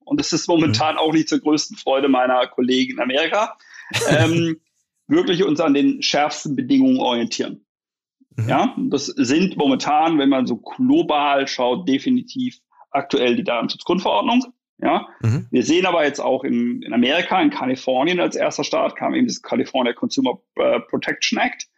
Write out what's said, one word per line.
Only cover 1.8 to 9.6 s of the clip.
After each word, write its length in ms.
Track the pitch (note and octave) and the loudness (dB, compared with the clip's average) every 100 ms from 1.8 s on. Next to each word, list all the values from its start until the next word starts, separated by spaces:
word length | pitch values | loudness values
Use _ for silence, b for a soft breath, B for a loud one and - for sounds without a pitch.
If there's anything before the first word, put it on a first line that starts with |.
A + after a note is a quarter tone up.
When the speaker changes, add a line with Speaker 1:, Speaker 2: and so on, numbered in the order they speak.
| - C3+ C#3 | -2 2 2
Speaker 1:
meiner 360 | B2+ B2+ B2+ B2 | 2 2 2 0
Kollegen 480 | - B2 C3 B2+ | -2 0 0 -2
in 60 | A#2+ | -4
Amerika, 580 | B2 C3+ D#3+ G3+ A#3 - B B B | -2 -2 0 0 -2 -6 B B B
Speaker 2:
<laughs> 180 | - - | -4 0
Speaker 1:
ähm, 500 | D3 D#3+ E3 E3 D#3+ _ _ _ _ - | 2 2 2 -2 -4 _ _ _ _ -2
wirklich 360 | D#3+ F3+ E3+ G3 | 0 2 0 0
uns 160 | D3 | 2
an 120 | D#3+ | 2
den 280 | C#3+ C#3 C#3 | 2 2 0
schärfsten 560 | - D3 D3 - D#3 B2 | 0 0 0 -2 -6 -4
Bedingungen 420 | B2+ C3+ C3 B2+ | 2 4 4 4
orientieren. 680 | B2 A#2+ A#2 - - - _ _ _ _ _ _ _ - | 2 0 -2 -4 -6 -10 _ _ _ _ _ _ _ -6
Speaker 2:
Mhm. 140 | A2 | -2
Speaker 1:
Ja, 260 | C3 B3+ - | 0 0 -2
das 280 | - C#3 - | -2 -2 -2
sind 500 | - A#2+ D#3 F#3+ | -2 0 2 0
momentan, 600 | B2 | 0